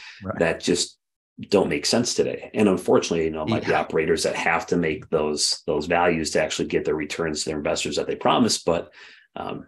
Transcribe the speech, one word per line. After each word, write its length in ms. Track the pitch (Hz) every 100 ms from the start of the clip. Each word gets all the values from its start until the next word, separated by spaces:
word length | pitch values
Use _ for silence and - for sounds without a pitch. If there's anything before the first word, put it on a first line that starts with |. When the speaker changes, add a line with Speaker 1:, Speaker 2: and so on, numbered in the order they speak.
| - -
Speaker 1:
Right. 160 | 95 -
Speaker 2:
that 200 | 82 80
just 360 | - - - - _ _ _ - -
don't 200 | 98 76
make 160 | 73 -
sense 280 | 117 120
today. 360 | - 62 - -
And 140 | - 101
unfortunately, 580 | 90 - 123 - 85 80
you 60 |
know, 120 | 78
it 60 | 78
might 160 | - -
be 60 |
Speaker 1:
Yeah. 80 | 80
Speaker 2:
operators 440 | 82 80 78 80
that 120 | - -
have 300 | 85 82 -
to 100 | 90
make 320 | 80 76 -
those, 540 | 80 76 76 - - -
those 180 | 76 76
values 460 | 85 90 82 78
to 100 | 82
actually 260 | 76 - 76
get 160 | 80 76
their 100 | 76
returns 480 | 73 - 82 76
to 60 | -
their 80 | 76
investors 380 | 78 78 85 73
that 120 | -
they 80 | 78
promised. 500 | - - 113 - -
But, 280 | 85 - - - - _ -
um, 320 | - -